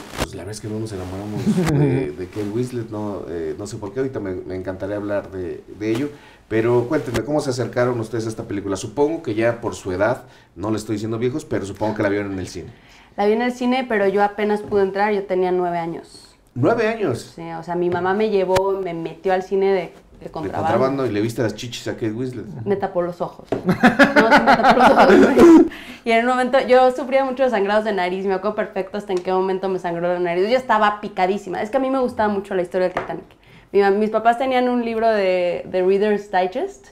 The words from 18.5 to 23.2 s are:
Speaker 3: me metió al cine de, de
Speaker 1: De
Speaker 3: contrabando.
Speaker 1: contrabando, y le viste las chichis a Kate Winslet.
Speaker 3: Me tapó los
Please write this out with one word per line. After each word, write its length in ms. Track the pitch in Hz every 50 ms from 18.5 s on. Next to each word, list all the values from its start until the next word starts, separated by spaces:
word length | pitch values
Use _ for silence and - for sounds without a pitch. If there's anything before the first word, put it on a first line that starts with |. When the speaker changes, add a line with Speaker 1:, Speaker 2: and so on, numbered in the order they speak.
| 185 190 190 196 196 190
Speaker 3:
me 120 | 190 175 170
metió 400 | 165 165 160 165 - - 190 185
al 80 | 185
cine 240 | 185 - 202 190 190 196 196
de, 60 | 180
de 100 | 170 - - - - _ - - 165
Speaker 1:
De 40 | 170
Speaker 3:
contrabando. 380 | - 160 156 - - - 156 156
Speaker 1:
contrabando, 360 | - - 131 135 143 135 131
y 40 | 117
le 100 | 104 104
viste 220 | 110 117 117 139
las 120 | 120 110 107
chichis 320 | - - 120 - - -
a 80 | 113 107
Kate 180 | - 120 107
Winslet. 340 | 107 117 131 127 123 113 - 214 160 131 110
Speaker 3:
Me 120 | 196 196
tapó 260 | - 196 190 - 175
los 180 | 175 170 175 -